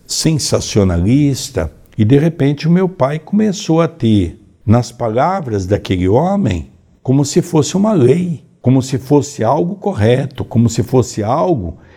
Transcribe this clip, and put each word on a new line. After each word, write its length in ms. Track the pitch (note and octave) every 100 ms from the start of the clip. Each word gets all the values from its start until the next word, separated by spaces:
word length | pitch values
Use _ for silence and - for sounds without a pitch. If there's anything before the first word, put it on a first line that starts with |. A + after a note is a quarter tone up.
| -
sensacionalista, 1700 | - D#3+ D#3 - G#2+ - A2 F#2+ E2+ F#2+ C#3 C#3+ B2+ - - D#2 - - -
e 60 |
de 140 | G#2+ C#3
repente 480 | D#3+ D#3 C#3 C#3+ D#3
o 40 |
meu 180 | F3 F#3
pai 300 | F#3 C3+ D#3
começou 640 | - G#3 G#3+ F#3 - D#3+
a 60 | E3
ter, 520 | - A2+ G#2 E2+ - - _
nas 260 | - A#2+ A#2+
palavras 760 | - A#2 A2+ D#3+ F#3+ B2+ G#2 F2+
daquele 420 | G2+ - F#2 F#2
homem, 640 | A#2 F3 G3+ B2+ E2+ C2+ _ _ _
como 240 | - C3+ C#3
se 160 | F3
fosse 340 | - D#3+ C3+ F#3
uma 160 | G#3+
lei, 500 | F#3+ B2 E3+ F3+ D3 - _
como 180 | B2+ C3
se 160 | B2+ C3
fosse 480 | - D3 C3 -
algo 300 | A2+ D3+ F3
correto, 680 | G3+ G3+ G#2+ G#2+ C3 C3 -
como 280 | - A2+ A#2
se 120 | -
fosse 400 | G#2+ C3 - -
algo 540 | G#2 D3 F#3 C#3 E2+ - -